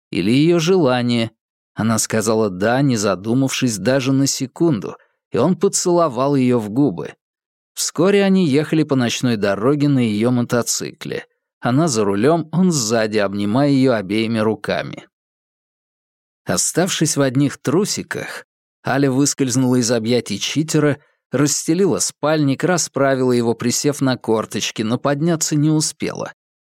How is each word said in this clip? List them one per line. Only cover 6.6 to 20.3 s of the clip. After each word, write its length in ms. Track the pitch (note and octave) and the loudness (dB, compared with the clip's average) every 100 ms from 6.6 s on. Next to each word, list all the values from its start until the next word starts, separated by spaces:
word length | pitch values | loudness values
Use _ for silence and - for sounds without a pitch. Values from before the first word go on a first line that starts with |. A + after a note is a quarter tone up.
| G#2 | 0
губы. 460 | A2 C#3+ E2 C#2 - _ _ _ _ _ | 0 0 -2 -10 -16 _ _ _ _ _
Вскоре 500 | - - - F3+ G3+ | -8 -6 0 2 4
они 220 | G3 F#3+ F3 | 4 2 2
ехали 360 | C3+ D3+ D#3 | 2 0 0
по 140 | D3+ C3+ | 0 0
ночной 400 | A#2+ - B2+ A2+ | 0 -2 -2 0
дороге 520 | G2+ G2 A2+ D3 D3 | 0 0 0 2 2
на 120 | C#3 | 2
ее 300 | A#2+ G#2 A#2 | 0 0 0
мотоцикле. 960 | B2 A#2 B2 A2+ - C#2 - - B1+ - _ _ _ | 0 0 -2 -2 -4 -8 -12 -10 -10 -12 _ _ _
Она 280 | B2+ B2+ E3+ | -2 0 2
за 160 | A2 | 0
рулем, 440 | G2+ G2+ B2+ E3+ D#3+ | 0 0 2 0 0
он 200 | E3 F#3 | 0 2
сзади, 460 | D#3 A2 A#2 A2 G#2+ | 2 0 0 0 0
обнимая 520 | G2 G2+ G2+ A#2 C#3+ | -2 -2 -2 0 2
ее 220 | C#3 C3 | 2 2
обеими 460 | A2+ F#2 G#2+ A2 A2+ | 0 -2 -2 -2 0
руками. 680 | G#2+ G#2 - F2 C#2+ - - _ _ _ _ _ _ _ _ _ _ _ _ _ | -2 -2 -4 -4 -6 -12 -20 _ _ _ _ _ _ _ _ _ _ _ _ _
Оставшись 720 | - F#2+ - - D3+ - D#3 - | -4 -2 -2 -2 -2 0 -2 0
в 60 | |
одних 360 | C3+ B2+ C#3+ - | 0 2 0 -2
трусиках, 880 | - D3+ G#3 - - - - - - _ _ _ | -2 0 0 -4 -8 -10 -10 -14 -18 _ _ _
Аля 260 | - C3 C#3 | -4 0 2
выскользнула 640 | C3 C#3 - C3+ B2 B2+ B2+ | 2 0 0 0 2 2 2
из 140 | A2+ | 2
объятий 480 | A#2+ A2 A#2+ - | 0 0 0 -2